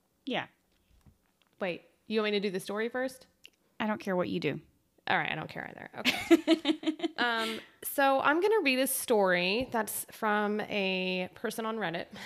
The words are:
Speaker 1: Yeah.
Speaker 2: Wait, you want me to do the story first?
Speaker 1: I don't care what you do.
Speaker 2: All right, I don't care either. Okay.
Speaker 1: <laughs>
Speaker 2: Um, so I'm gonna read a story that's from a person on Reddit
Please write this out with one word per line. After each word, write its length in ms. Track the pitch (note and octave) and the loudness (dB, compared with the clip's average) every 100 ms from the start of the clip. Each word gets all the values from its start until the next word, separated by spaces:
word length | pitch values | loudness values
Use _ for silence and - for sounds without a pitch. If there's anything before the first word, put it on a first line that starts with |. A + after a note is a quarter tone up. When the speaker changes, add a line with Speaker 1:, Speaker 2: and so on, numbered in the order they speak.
| _ _ - | _ _ -6
Speaker 1:
Yeah. 200 | A3 - _ _ _ _ _ - _ _ _ _ _ | -6 -6 _ _ _ _ _ -20 _ _ _ _ _
Speaker 2:
Wait, 220 | G3 E3+ - _ - | -4 -4 -10 _ -2
you 120 | G#3+ | 0
want 120 | G#3+ | 2
me 60 | G#3 | 2
to 60 | G3+ | 0
do 60 | |
the 80 | F#3 | -2
story 300 | - G3+ A#3 | -4 -4 -4
first? 380 | B3+ C4 C4 - _ - _ _ - | -2 -4 -6 -18 _ -20 _ _ -6
Speaker 1:
I 80 | A3 | -2
don't 120 | G#3+ | -2
care 140 | - F3+ | 0 0
what 120 | F3 | 0
you 120 | F3+ | 0
do. 180 | D#3 D3 - _ _ _ - | -2 -2 -8 _ _ _ -2
Speaker 2:
All 80 | F3+ | -2
right, 140 | D3+ | 0
I 40 | D#3 | -4
don't 140 | D#3+ | -6
care 200 | - - | -10 -12
either. 200 | - - - | -14 -14 -4
Okay. 760 | B3 D4+ - E4 - E4 C#4+ D#4 | -2 -2 4 4 6 2 2 -2
Speaker 1:
<laughs> 280 | D#4 D#4 D#4+ - | -4 -4 -6 -2
Speaker 2:
Um, 420 | A#3+ A3+ A3 A3 - _ | 0 0 -2 -6 -12 _
so 360 | - - C4+ C4+ | -6 2 4 4
I'm 200 | - D4+ | 4 4
gonna 200 | G4+ A4 | 4 4
read 140 | C#4+ B3+ | 4 2
a 80 | C4 | 2
story 840 | - - A3 F#3+ F3 F3+ G#3 B3+ | -2 2 4 6 4 4 0 0
that's 340 | A#3 G#3+ - - | -2 -2 -6 -10
from 500 | - A3 G#3 G#3 G#3+ | -4 0 0 0 -2
a 680 | - G#3 F#3+ F#3 F#3 F#3 F3+ | -2 -2 0 0 -2 -2 -4
person 320 | - G#3+ G#3+ A3 | -6 -8 -6 -6
on 120 | A3+ | -4
Reddit 280 | F#3 E3+ - G3 | -4 -4 -8 -12